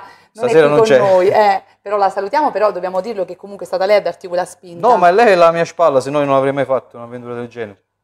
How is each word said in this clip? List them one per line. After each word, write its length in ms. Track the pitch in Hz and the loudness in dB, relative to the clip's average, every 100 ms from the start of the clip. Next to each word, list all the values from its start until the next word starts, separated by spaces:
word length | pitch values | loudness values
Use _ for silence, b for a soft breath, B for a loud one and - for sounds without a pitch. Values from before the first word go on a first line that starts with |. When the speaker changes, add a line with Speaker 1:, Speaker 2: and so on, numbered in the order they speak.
| B B B | B B B
Speaker 1:
non 140 | - 240 | -8 0
Speaker 2:
Stasera 120 | 160 | 4
Speaker 1:
è 20 | |
qui 80 | 147 | 4
Speaker 2:
non 80 | 147 | 4
Speaker 1:
con 100 | 220 | 4
Speaker 2:
c'è. 100 | 208 | 4
Speaker 1:
noi, 280 | 202 185 185 | 4 2 2
eh, 340 | 208 208 190 - b | 2 2 0 -4 b
però 160 | 196 202 | -6 -2
la 120 | 190 | -2
salutiamo, 420 | 202 196 285 285 | -2 -4 -2 -2
però 200 | 196 208 | 0 -2
dobbiamo 300 | 180 180 185 | -2 -6 -6
dirlo 240 | 202 208 180 | -6 -6 -8
che 100 | 180 | -10
comunque 300 | 196 196 175 | -18 -16 -8
è 20 | |
stata 180 | 180 190 | -4 0
lei 100 | 208 | 0
a 40 | |
darti 260 | 175 175 185 | 0 -8 -8
quella 180 | 175 180 | -6 -6
spinta. 420 | - 180 170 220 | -10 -20 -4 0
Speaker 2:
No, 80 | 240 | 4
ma 120 | 175 | 4
lei 180 | 190 240 | 4 4
è 60 | 180 | 4
la 160 | 165 | 4
mia 140 | 170 165 | 2 -4
spalla, 340 | - 165 135 | 0 0 2
se 100 | 131 | 0
no 80 | 147 | -2
io 60 | 139 | 0
non 100 | 135 | 0
l'avrei 180 | 135 | 0
mai 120 | 139 131 | -2 -2
fatto 320 | 127 - 120 | -4 -6 -18
un'avventura 360 | 117 123 120 | -16 -16 -14
del 140 | 120 120 | -12 -12
genere, 340 | 117 107 98 _ _ | -12 -14 -14 _ _